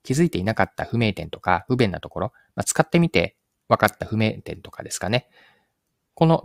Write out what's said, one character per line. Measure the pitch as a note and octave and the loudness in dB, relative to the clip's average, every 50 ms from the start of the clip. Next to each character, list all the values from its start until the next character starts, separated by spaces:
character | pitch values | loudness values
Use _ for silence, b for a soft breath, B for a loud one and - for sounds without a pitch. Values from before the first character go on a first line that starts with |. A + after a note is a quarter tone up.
| _ | _
気 | - C3 | -4 0
づ | C#3+ F3 | 2 2
い | E3 | 2
て | - F2+ | 0 -2
い | F2+ | -2
な | G#2+ A2 | -2 0
か | - G2 | 0 0
っ | - _ | -2 _
た | - - | -6 -8
不 | - - A#2 | -4 -2 0
明 | A#2 G#2+ G2 | 0 0 0
点 | - E2 D#2+ | -2 -6 -10
と | - - | -12 -6
か | - F2+ F2+ F2 - - | -2 0 0 0 0 0
不 | B2+ B2+ | 0 2
便 | B2 G2+ | 2 0
な | E2+ D#2+ | 0 -4
と | - - | -10 -10
こ | - E2 | -8 -6
ろ、 | F#2 A2 b b b b b | -6 -6 b b b b b
ま | - | -6
あ、 | - | -4
使 | - - - | -2 0 0
っ | D#3+ - | 0 2
て | - F3 | 2 2
み | E3+ E3 | 2 4
て | - F2+ E2+ E2+ - _ _ _ _ _ _ - | 2 0 0 0 -4 _ _ _ _ _ _ 0
分 | A#2 - | 2 4
か | - G#2 - | 4 2 2
っ | - | -2
た | - | -8
不 | F#2 A2+ A2 | -6 -2 0
明 | A2 A2 - G2 - | 0 0 -2 -4 -10
点 | - G#2+ F#2+ | -12 -12 -12
と | - - | -14 -16
か | - - - | -16 -16 -12
で | - | -10
す | - - | -10 -8
か | - F#2 | -4 -2
ね。 | A2 B2+ b b b b b b b b b b b _ _ _ _ _ _ _ _ | -2 -2 b b b b b b b b b b b _ _ _ _ _ _ _ _
こ | - E3 | 2 4
の | D#3+ E3 D#3 - | 4 4 2 2